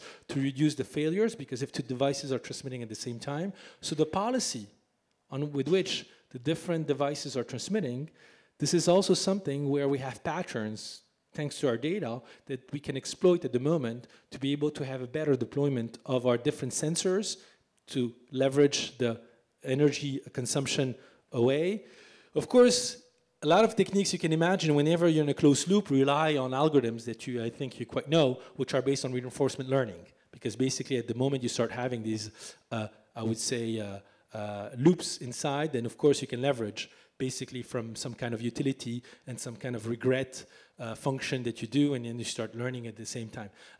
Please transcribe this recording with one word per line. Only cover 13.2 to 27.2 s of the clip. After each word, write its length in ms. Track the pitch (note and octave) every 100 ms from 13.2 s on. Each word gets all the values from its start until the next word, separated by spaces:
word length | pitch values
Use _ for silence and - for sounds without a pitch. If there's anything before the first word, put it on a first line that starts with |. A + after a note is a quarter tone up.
| F3+ F3 C3
at 60 |
the 80 | A#2+
moment 480 | C#3 E3 A#2+ A#2 - - _
to 80 | C#3
be 140 | C3+
able 180 | C#3+ D3+
to 160 | D3 C3
have 160 | C3+
a 60 | B2
better 280 | D3+ D3+ C3
deployment 600 | A#2 C#3+ C#3+ B2+ A2+ - -
of 220 | B2+ B2
our 100 | A#2+
different 360 | - - C3
sensors 640 | - D3+ E3+ F#3 F#3 G3+ - - _ _ _ -
to 240 | C#3 A#2+ - _
leverage 640 | C3 C3+ C3+ C#3+ - - -
the 220 | A#2+ A2+ - _ _ _
energy 560 | C#3+ C3+ D3 - D3 C3+ -
consumption 640 | - A#2+ C#3+ C3+ - C3 A#2 - _ _
away. 520 | B2+ B2 C#3 F3 G#3+ - - - - _
Of 160 | D3+ D3
course, 480 | B3 B3 - - - _ _ _ _
a 40 | D3+
lot 160 | F3+
of 120 | A3 -
techniques 360 | - G3 F#3+
you 60 | F3+
can 160 | E3
imagine 400 | D#3+ E3+ F#3+ D#3+
whenever 340 | D3 D3+ E3+ E3+
you're 160 | D#3
in 60 | D3
a 60 | C3+
closed 320 | D3+ C#3 -
loop 240 | G3+ G3
rely 440 | C3+ C3+ D3 D#3 D3
on 140 | B2+
algorithms 560 | C3 D#3 D3 A#2 A2+ A#2
that 220 | A2